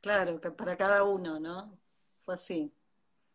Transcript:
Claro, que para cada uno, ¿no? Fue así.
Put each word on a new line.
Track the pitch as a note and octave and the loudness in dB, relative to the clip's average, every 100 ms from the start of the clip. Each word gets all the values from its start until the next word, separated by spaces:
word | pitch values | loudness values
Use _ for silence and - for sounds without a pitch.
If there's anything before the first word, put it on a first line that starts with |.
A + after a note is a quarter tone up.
Claro, | G3+ G#3 F3 D#3+ | 0 2 2 -2
que | F3 | -6
para | D#3 F#3+ F3+ | -6 -4 0
cada | G3 G3+ | 4 6
uno, | G3+ F#3+ E3+ D#3 | 6 2 -2 -6
¿no? | D#3+ F3+ G#3 F#3+ _ _ _ _ | -6 -8 -12 -18 _ _ _ _
Fue | - F3+ | -10 -8
así. | - E3+ D3 - _ _ _ _ _ | -4 -4 -4 -8 _ _ _ _ _